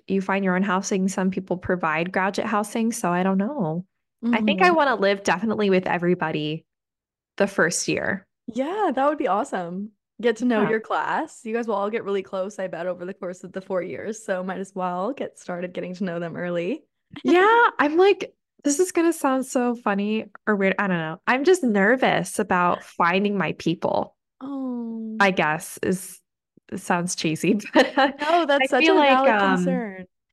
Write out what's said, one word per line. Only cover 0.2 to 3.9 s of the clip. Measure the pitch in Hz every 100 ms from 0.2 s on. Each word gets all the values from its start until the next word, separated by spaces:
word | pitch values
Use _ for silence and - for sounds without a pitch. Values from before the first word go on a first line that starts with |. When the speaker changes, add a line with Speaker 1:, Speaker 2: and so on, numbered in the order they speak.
Speaker 1:
find | 190 196
your | 190 180
own |
housing." | 196 185 196 202 190
Some | 190 190
people | 190 190 175
provide | - 180 170 156 175
graduate | 190 190 202 -
housing. | 208 214 233 226
So | 233 175
I | 175
don't | 190 190
know. | 202 294 165 165 185